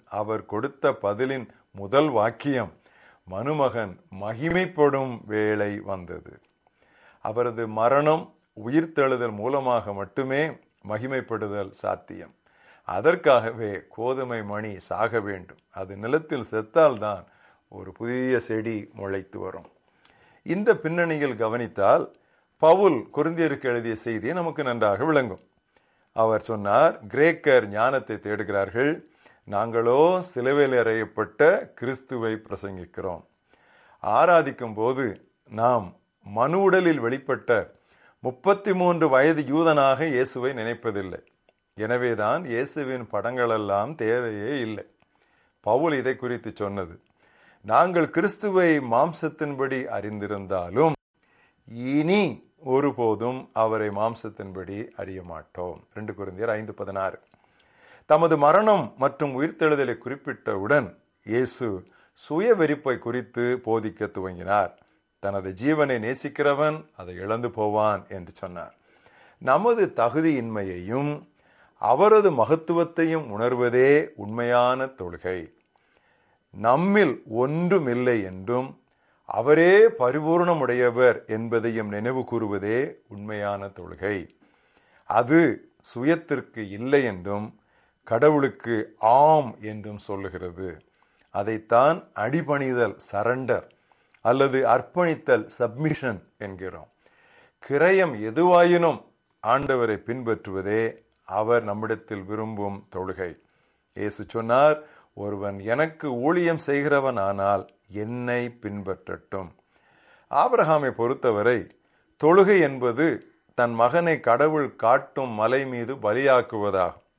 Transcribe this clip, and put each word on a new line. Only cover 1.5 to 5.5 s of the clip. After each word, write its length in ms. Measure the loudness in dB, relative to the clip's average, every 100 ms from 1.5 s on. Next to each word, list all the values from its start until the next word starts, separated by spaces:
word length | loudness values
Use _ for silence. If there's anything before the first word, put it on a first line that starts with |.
| _ _
முதல் 400 | -14 0 2 4
வாக்கியம், 640 | 2 0 -2 -2 -2 -4 -10 _ _ _ _
"மனுமகன் 760 | -12 -8 -4 0 0 -2 -8 -10 _ -12
மகிமைப்படும் 1000 | -10 -6 -2 -2 -2 0 0 0 -4 -8
வேளை 560 | -6 -2 0